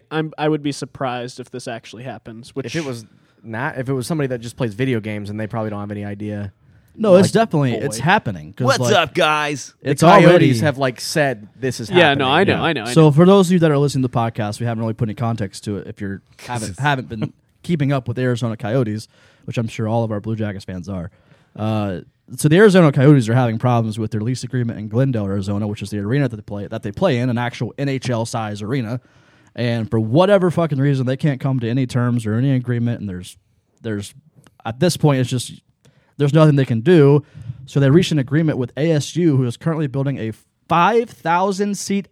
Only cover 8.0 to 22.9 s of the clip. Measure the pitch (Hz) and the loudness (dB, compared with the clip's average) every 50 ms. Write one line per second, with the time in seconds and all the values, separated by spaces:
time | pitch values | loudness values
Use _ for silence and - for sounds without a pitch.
8 | 120 165 196 220 - 120 98 82 76 78 104 - 127 123 - - 127 120 214 180 | 0 2 2 2 0 -4 -8 -8 -12 -16 -8 -4 0 0 0 2 2 2 2 2
9 | 165 139 - 170 170 151 151 151 151 147 147 127 - - _ _ - 131 139 - | 2 0 0 0 2 2 2 0 -2 -4 -6 -8 -10 -16 _ _ -4 -4 0 4
10 | 160 165 190 208 170 170 175 175 143 131 123 113 110 151 127 131 135 131 120 - | 6 8 8 10 10 8 8 8 6 4 4 2 2 0 0 0 -2 -2 -2 -4
11 | - - - 165 147 139 123 104 104 98 _ - 123 131 117 - 117 104 180 175 | -10 -4 0 0 0 0 -2 -4 -10 -20 _ -6 -6 -6 -6 -6 -8 0 4 4
12 | 170 151 139 139 139 131 139 165 196 - 139 - - 165 165 135 107 120 123 165 | 6 6 4 2 0 2 2 2 4 2 2 0 0 -2 -2 -4 -4 2 4 6
13 | 160 156 139 147 180 180 196 202 190 170 185 180 165 160 147 139 143 143 131 135 | 6 8 8 8 8 8 8 6 6 4 4 2 4 4 4 2 2 0 0 0
14 | 127 123 - 120 117 117 - - 107 104 104 - 120 120 117 110 113 113 110 - | -2 0 0 -2 -2 -2 -2 -4 -6 -6 -6 -6 -6 -6 -4 -4 -4 -4 -2 -2
15 | 123 107 - - 123 117 117 110 110 95 - - - 110 104 92 - - 107 - | -4 -4 -4 -4 -4 -4 -2 -4 -6 -8 -8 -12 -10 -8 -8 -8 -8 -12 -12 -10
16 | 101 98 98 90 - _ _ - - - 123 120 107 107 92 - 131 147 143 131 | -10 -10 -10 -10 -14 _ _ -20 -14 -10 -8 -8 -8 -8 -8 -4 -2 -2 -2 -2
17 | 113 - 117 107 123 - - _ _ _ _ _ _ - 175 151 147 135 143 135 | -4 -8 -8 -8 -8 -8 -8 _ _ _ _ _ _ -4 -2 -2 0 0 0 -2
18 | 120 - 117 123 127 127 123 113 127 117 107 107 - 104 113 135 123 107 104 110 | -4 -6 -4 -2 0 0 0 0 -2 -4 -6 -6 -6 -2 0 0 0 -2 -4 -8
19 | - - _ _ _ _ _ _ _ - 113 127 117 113 - - 113 107 113 117 | -8 -12 _ _ _ _ _ _ _ -8 -6 -6 -6 -6 -6 -6 -4 -2 0 -2
20 | 117 107 110 104 95 110 110 107 110 104 98 95 - - 92 92 85 87 98 92 | -2 -2 -4 -6 -4 -6 -4 -4 -4 -6 -6 -10 -10 -10 -12 -10 -10 -8 -8 -8
21 | 82 85 - _ _ _ _ _ _ _ _ - 107 110 110 107 104 101 92 82 | -10 -10 -14 _ _ _ _ _ _ _ _ -6 -4 -4 -2 -2 -4 -4 -6 -8
22 | - _ _ _ _ _ - - - 156 156 180 220 214 180 190 170 147 | -12 _ _ _ _ _ -12 -2 0 2 6 8 6 8 8 8 6 6